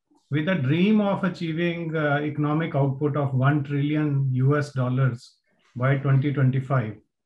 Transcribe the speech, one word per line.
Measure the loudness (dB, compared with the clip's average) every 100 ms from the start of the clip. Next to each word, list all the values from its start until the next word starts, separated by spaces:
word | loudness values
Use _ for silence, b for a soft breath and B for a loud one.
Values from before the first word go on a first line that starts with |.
| _ _ -6
with | -2 0
a |
dream | 0 0 2 4 4
of | 2 0
achieving, | -2 -4 -6 -2 -2 -4 -4
uh, | -2 0 0
economic | -2 -2 0 0 -2
output | 0 0 0 -2 0
of | -2
one | 2 2 2
trillion | 0 -2 0 0 0 0 0
U | 2 2 2
S | 0
dollars | -2 -2 0 0 -2 -12 _ _ _ _ -4
by | 0 0
twenty | 2 2 2
twenty-five. | 2 2 2 0 -2 -2 -8 _ _